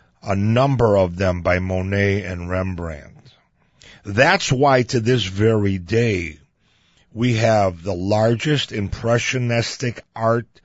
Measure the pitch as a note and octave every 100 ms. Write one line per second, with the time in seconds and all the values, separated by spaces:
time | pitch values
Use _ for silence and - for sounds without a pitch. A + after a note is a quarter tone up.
0 | _ _ G#2+ G2 G#2+ A#2 C#3 B2+ A2+ G2+
1 | F2+ F2 F#2+ F2+ F2 F2+ F#2 F#2 F#2+ G2+
2 | G2+ G2+ F#2 F2+ F2 F#2 F#2+ F2 E2+ D2
3 | - - - _ _ _ _ _ - -
4 | G2 G2+ D3 F#3+ - B2+ C#3+ C3 A#2 B2+
5 | A2 B2+ F#2+ F#2+ A2 A2 G2+ F#2+ E2+ A2+
6 | A#2 F#2+ E2+ D2+ _ _ _ _ _ _
7 | _ G#2+ B2 A2 A2+ G#2+ F#2+ E2+ F2+ F2+
8 | G2 G#2+ A2+ A#2 D3+ C#3+ - A2+ G2 -
9 | A2+ A#2+ - C3 A#2+ A#2 A2+ - B2+ -
10 | - A2+ A2+ A#2 A#2 _